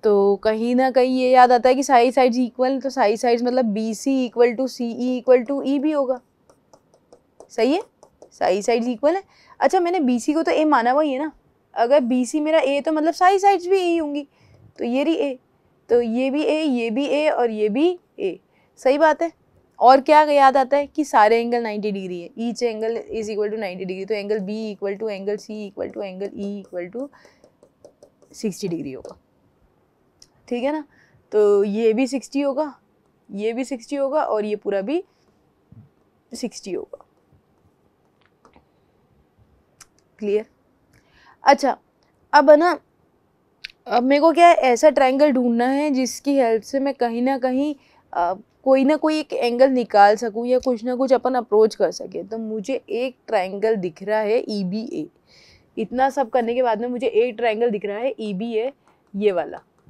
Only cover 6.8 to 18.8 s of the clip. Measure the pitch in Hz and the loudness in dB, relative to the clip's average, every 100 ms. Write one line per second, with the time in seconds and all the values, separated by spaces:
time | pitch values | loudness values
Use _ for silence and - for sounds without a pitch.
6.8 | _ _ _ - _ _ - - 226 330 | _ _ _ -20 _ _ -14 -2 0 0
7.8 | - _ _ _ - - - 190 202 233 | -4 _ _ _ -20 -4 -2 0 0 -2
8.8 | 233 233 285 370 - _ _ _ 277 381 | -2 -2 0 -2 -6 _ _ _ 0 0
9.8 | 349 370 254 247 262 302 330 311 311 277 | 0 0 0 0 -2 -2 0 0 2 2
10.8 | 233 277 311 262 302 _ _ _ _ - | 2 0 0 -2 -6 _ _ _ _ -2
11.8 | 240 285 240 247 247 302 302 320 269 277 | 2 2 2 -2 0 -2 0 0 2 -2
12.8 | 285 311 302 311 370 392 403 392 349 392 | -2 0 -2 2 2 4 2 2 0 0
13.8 | 359 339 294 285 277 _ _ _ _ _ | 2 -2 -2 -8 -10 _ _ _ _ _
14.8 | 233 254 302 330 285 254 _ _ _ _ | -4 -2 0 0 -2 -6 _ _ _ _
15.8 | _ 240 240 226 262 277 302 311 311 247 | _ 0 0 -2 -2 -2 -2 0 0 -2
16.8 | 233 220 277 277 302 - 240 214 214 208 | -2 -4 -2 0 0 0 -2 0 -2 0
17.8 | 339 349 _ - 190 - _ _ _ _ | 0 -2 _ -8 -8 -8 _ _ _ _